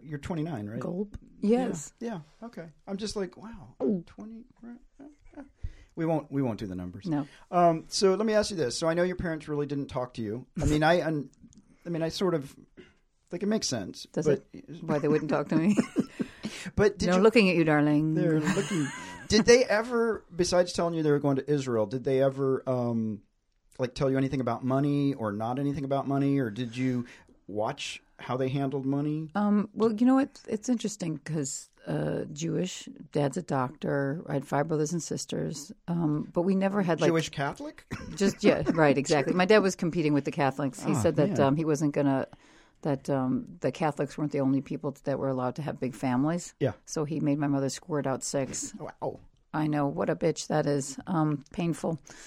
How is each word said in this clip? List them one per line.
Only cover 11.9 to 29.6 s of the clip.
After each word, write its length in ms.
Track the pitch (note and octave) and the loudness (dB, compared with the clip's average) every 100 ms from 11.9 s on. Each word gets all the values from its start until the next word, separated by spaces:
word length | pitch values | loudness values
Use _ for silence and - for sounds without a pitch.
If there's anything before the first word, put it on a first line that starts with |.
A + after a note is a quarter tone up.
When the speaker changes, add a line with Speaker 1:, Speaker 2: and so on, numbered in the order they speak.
| E3+ | -4
Speaker 1:
I 40 | E3 | -4
sort 240 | - F#3 E3 | -2 0 0
of, 200 | C#3 - - - - _ _ _ _ | -4 -14 -20 -20 -20 _ _ _ _
like, 120 | F3 | -6
it 40 | G3+ | 0
makes 200 | A3 - | 0 0
sense, 400 | A#2+ F2+ - - | -4 -6 -12 -8
Speaker 2:
Does 120 | - D#3 | -2 2
Speaker 1:
but 200 | - - | 0 -2
Speaker 2:
it? 100 | - - D#3 | -20 -18 -10
Why 160 | D#3+ D3+ | -2 0
they 100 | D3 | 2
wouldn't 200 | D3+ D3+ | 0 2
talk 200 | C#3+ D3 | -2 2
to 60 | D#3+ | 2
me? 180 | F3+ G3+ | 4 2
Speaker 1:
<laughs> 40 | - - - - - - G#3+ - F3+ - | 2 -2 -4 -4 -8 -8 -12 -10 -6 2
But 220 | G3+ - | 2 2
did 120 | F3 | 2
Speaker 2:
No, 80 | F#3 | 6
Speaker 1:
you 40 | |
Speaker 2:
looking 280 | A3 A#3+ F#3+ | 6 8 6
at 60 | E3 | 6
you, 80 | |
darling. 500 | D#3 D3+ D3 D3 D#3 | 4 4 4 4 2
Speaker 1:
They're 260 | D#3+ E3 D#3 | 2 2 2
looking. 480 | D#3 - - F3 C3+ - - - - | 2 0 0 -2 -2 -6 -12 -12 0
Did 180 | G#3+ A3+ | 4 8
they 180 | A#3+ - | 6 6
ever, 580 | G#3 A#3 A#3 A3+ G#3 - F3 | 2 0 0 0 -2 -4 -2
besides 380 | F3 F3+ F3+ | 2 4 2
telling 200 | - E3+ | 2 0
you 100 | E3 | 2
they 80 | D3+ | 2
were 80 | C#3+ | 2
going 160 | C#3+ C3+ | 2 0
to 120 | - | 0
Israel, 340 | D3 C3 A#2 G#2 | 0 0 0 0
did 180 | C3 | -2
they 180 | B2+ C3+ | 0 2
ever, 420 | C#3 C3+ C3+ C3 - | 2 2 0 0 0
um, 540 | B2+ A#2+ A#2 A2 G2+ - _ _ _ _ - | -2 0 -2 -2 -6 -12 _ _ _ _ -6
like, 160 | B2+ | -6
tell 160 | - C3+ | 0 0
you 80 | C3+ | 2
anything 220 | C3+ C#3 | 0 0
about 220 | A#2+ A2+ | -2 -2
money 500 | B2+ C3+ C#3+ C#3+ C#3 | 0 0 2 2 2
or 180 | C#3 A2 | 0 -2
not 280 | G2+ A2+ C3 | -2 -4 -2
anything 240 | C#3+ C#3+ | -4 -4
about 240 | C3+ C#3 C3+ | -2 -2 0
money? 320 | C#3 C#3 C#3 | 0 2 2
Or 100 | A#2+ | 0
did 260 | G#2 B2 A#2+ | -4 -6 -2
you, 280 | B2+ B2 A#2+ - - _ - | -2 -2 -4 -12 -20 _ -10
watch 540 | G2+ A2 C#3 - - _ - | -4 -4 -4 -10 -12 _ -14
how 160 | - B2+ | -6 -2
they 120 | C3 | -2
handled 360 | C#3 C#3 C#3 C3+ | -2 -2 -2 -2
money? 440 | C#3 D3+ D3+ D#3 G3+ | -2 -2 -4 -4 -2
Speaker 2:
Um, 340 | G#3 G#3 | 2 2